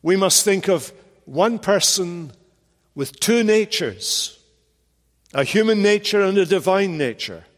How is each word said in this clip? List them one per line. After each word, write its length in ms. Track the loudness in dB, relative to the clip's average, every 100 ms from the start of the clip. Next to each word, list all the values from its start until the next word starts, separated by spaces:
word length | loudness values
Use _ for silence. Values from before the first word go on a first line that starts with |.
we 140 | 0 2
must 280 | 2 2
think 240 | 2 0 0
of 240 | -2 -2 -20 _ _
one 340 | -10 0 0 0
person 760 | 0 2 2 -2 -4 -8 -14 -18 _ _ _ _ _
with 260 | -8 -8 -4
two 220 | 0 2
natures, 960 | 4 2 2 -4 -6 -6 -6 -4 -6 -10 _ _ _ _ _ _ _ _ _
a 120 | -4
human 380 | 0 0 2 2
nature 380 | 2 2 0 0
and 160 | 2 2
a 80 |
divine 540 | 2 0 0 0 0 -2
nature. 460 | -4 -6 -12 -14 -20